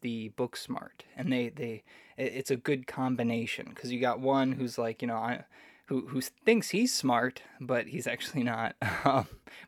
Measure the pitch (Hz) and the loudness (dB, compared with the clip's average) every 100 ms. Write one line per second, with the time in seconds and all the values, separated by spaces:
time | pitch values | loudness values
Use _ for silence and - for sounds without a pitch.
0 | 120 113 110 - 123 - - 120 - - | -4 -4 -4 -4 -4 -4 -8 -8 -10 -18
1 | - - 180 127 120 151 120 110 - - | -16 -4 0 0 0 -4 -8 -8 -12 -20
2 | - - 131 131 - 123 - 135 - - | -14 -6 -4 -2 -2 0 0 0 -2 -2
3 | 131 123 117 117 113 - 117 110 123 123 | 0 2 2 0 -2 -6 -10 -10 -6 0
4 | 123 117 131 135 131 127 123 - 117 110 | 2 2 4 4 4 2 -2 0 -2 -2
5 | 120 113 117 120 - - - - - 131 | -4 -2 -2 -4 -8 -20 -20 -14 -4 -2
6 | 127 135 - - 220 226 - 196 247 - | -2 -4 -6 0 4 4 4 2 2 2
7 | 131 120 127 - - - 127 120 110 147 | 4 4 2 -2 -16 -8 0 0 0 -4
8 | 139 120 - 143 120 113 110 - 104 - | -4 -4 -4 0 0 0 -2 -2 -2 2
9 | 143 131 92 - - - | 4 4 2 -6 -20 -20